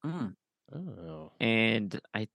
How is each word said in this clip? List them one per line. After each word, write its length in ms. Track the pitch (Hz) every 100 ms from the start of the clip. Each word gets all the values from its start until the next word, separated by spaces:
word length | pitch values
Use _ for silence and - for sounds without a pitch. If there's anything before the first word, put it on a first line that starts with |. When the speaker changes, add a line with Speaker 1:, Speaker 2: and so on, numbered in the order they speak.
| 147
Speaker 1:
Mm. 300 | 170 110 92 _ _ _
Speaker 2:
Oh. 580 | 151 180 95 82 156 156 -
Speaker 3:
And 600 | 113 113 113 113 104 - -
I 140 | - 110